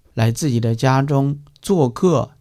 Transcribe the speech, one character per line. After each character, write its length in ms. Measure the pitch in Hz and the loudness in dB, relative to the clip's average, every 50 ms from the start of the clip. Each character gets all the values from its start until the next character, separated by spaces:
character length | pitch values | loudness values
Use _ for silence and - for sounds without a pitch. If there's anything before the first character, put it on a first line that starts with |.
| _ _ - | _ _ -4
来 180 | 113 113 117 | -2 -2 0
自 180 | 117 - 165 143 | 0 -2 -2 -2
己 120 | 117 117 | 0 0
的 160 | 110 113 113 | 0 -2 -2
家 260 | 113 135 131 131 135 139 | 0 0 2 2 2 0
中 380 | 147 143 139 139 139 143 143 - - _ _ | 0 0 0 0 0 -2 -6 -10 -20 _ _
做 280 | - - 196 175 139 120 | -4 -2 0 2 2 0
客、 440 | 117 - 185 185 160 123 - - _ _ | 0 0 0 2 2 2 -2 -4 _ _